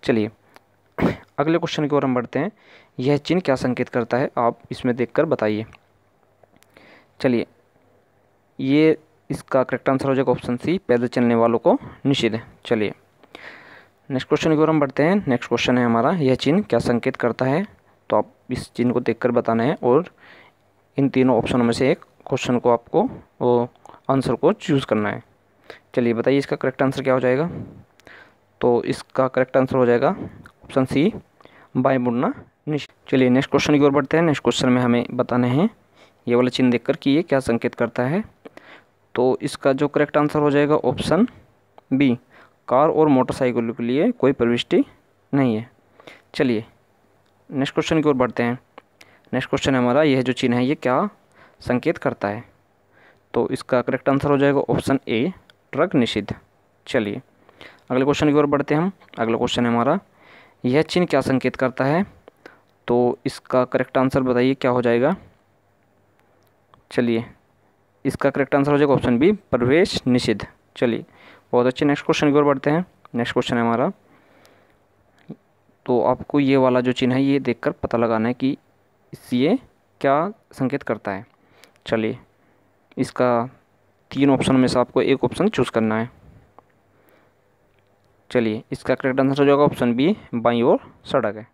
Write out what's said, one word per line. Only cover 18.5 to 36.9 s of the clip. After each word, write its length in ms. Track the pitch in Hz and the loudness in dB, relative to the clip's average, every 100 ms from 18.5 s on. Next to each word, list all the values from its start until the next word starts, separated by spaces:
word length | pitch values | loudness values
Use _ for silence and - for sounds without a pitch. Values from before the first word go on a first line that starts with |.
इस 200 | 123 - | -10 -10
चिन्ह 200 | - 120 | -2 0
को 80 | 120 | 0
देखकर 300 | 127 113 123 | -2 -2 0
बताना 320 | 120 127 113 | 0 0 0
है 140 | 117 170 | 0 0
और 280 | 123 131 180 _ - - - _ _ _ _ - | 2 2 0 _ -20 -20 -20 _ _ _ _ -2
इन 120 | 139 | 0
तीनों 280 | 127 127 117 | 2 2 2
ऑप्शनों 260 | 117 127 | 2 0
में 80 | 117 | 0
से 180 | 117 131 | 0 0
एक 140 | 170 - _ - | -2 -4 _ -8
क्वेश्चन 320 | 131 - 123 | -6 -2 0
को 120 | 123 | 2
आपको, 320 | 117 - 156 240 - - _ | 0 0 -2 -2 -6 -20 _
वो 280 | 127 120 120 _ - - - | 0 0 -2 _ -20 -20 -2
आंसर 240 | 135 127 | -2 0
को 180 | 120 156 | 0 0
चूज़ 340 | 196 - 139 - | 0 -2 -2 0
करना 220 | 107 104 | -2 -2
है। 140 | 117 - _ _ _ _ - _ | -6 -12 _ _ _ _ -20 _
चलिए 200 | - 120 | -2 -2
बताइए 240 | 113 113 139 | 0 2 0
इसका 180 | 135 147 | 0 -4
करेक्ट 260 | 135 - | -4 -2
आंसर 200 | 135 135 | -2 -2
क्या 120 | 131 | -2
हो 60 | 131 | 0
जाएगा। 300 | 127 127 170 170 - - - _ - - - _ _ _ | 0 0 -2 -8 -14 -20 -20 _ -20 -20 -20 _ _ _
तो 220 | 123 120 | 0 0
इसका 420 | - 131 - - 131 | -2 -8 -6 -2 -2
करेक्ट 280 | 127 127 135 | 0 0 0
आंसर 200 | 131 135 | 0 2
हो 100 | 123 | 2
जाएगा 220 | 120 135 196 - - - _ | 4 2 -2 -10 -16 -20 _
ऑप्शन 200 | - - | -6 -2
सी, 280 | 131 - 170 107 - _ - - - | 0 0 0 -2 -18 _ -20 -20 -8
बाएं 220 | - 131 131 | -2 0 2
मुड़ना 340 | 123 120 165 285 - _ - | 0 -2 -4 -6 -16 _ -8
निषेध। 260 | 151 - _ - | -8 -8 _ -4
चलिए 200 | 139 127 | 0 2
नेक्स्ट 220 | 123 135 | 2 2
क्वेश्चन 280 | 139 - 147 | -2 2 4
की 60 | |
ओर 60 | 143 | 4
बढ़ते 260 | 139 139 160 | 2 0 0
हैं। 80 | |
नेक्स्ट 180 | 170 143 | 2 0
क्वेश्चन 260 | - - 127 | -2 0 0
में 120 | 123 | 2
हमें 220 | 123 120 - | 2 0 -2
बताना 340 | 127 123 120 123 | -6 -2 0 0
है 220 | 131 208 - _ _ - _ - | 0 0 -4 _ _ -20 _ -2
ये 80 | |
वाला 140 | 120 127 | 0 0
चिन्ह 220 | - 131 | 2 0
देखकर 260 | 117 - | 0 -2